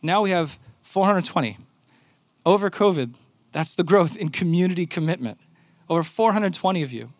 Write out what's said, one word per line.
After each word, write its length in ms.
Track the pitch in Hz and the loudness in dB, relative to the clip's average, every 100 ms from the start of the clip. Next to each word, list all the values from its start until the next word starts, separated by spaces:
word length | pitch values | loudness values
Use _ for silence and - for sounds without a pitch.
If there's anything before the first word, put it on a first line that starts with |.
Now 200 | 156 190 | 0 0
we 80 | 202 | 2
have 300 | 180 156 - - - | 0 -2 -6 -20 -20
four 220 | - 190 196 | -8 0 2
hundred 200 | 196 - | 2 0
twenty. 320 | - 120 101 - _ _ _ _ _ _ _ - | -2 -4 -6 -20 _ _ _ _ _ _ _ 2
Over 240 | 202 196 | 2 2
covid, 460 | - 208 165 123 123 _ _ _ | 2 2 2 -4 -8 _ _ _
that's 240 | 151 160 - | -6 -6 -2
the 80 | |
growth 320 | 170 196 170 - | 4 4 4 0
in 140 | 170 | -6
community 560 | - 175 170 185 180 175 | -2 0 2 2 0 -4
commitment. 540 | - 160 175 120 - _ _ _ _ _ | -4 -4 -4 -6 -10 _ _ _ _ _
Over 140 | 165 | -2
four 280 | 165 - 226 | -2 0 2
hundred 220 | 208 202 | 2 0
twenty 300 | - 185 185 | -2 -2 -2
of 100 | 143 | -4
you. 180 | 120 117 | -8 -14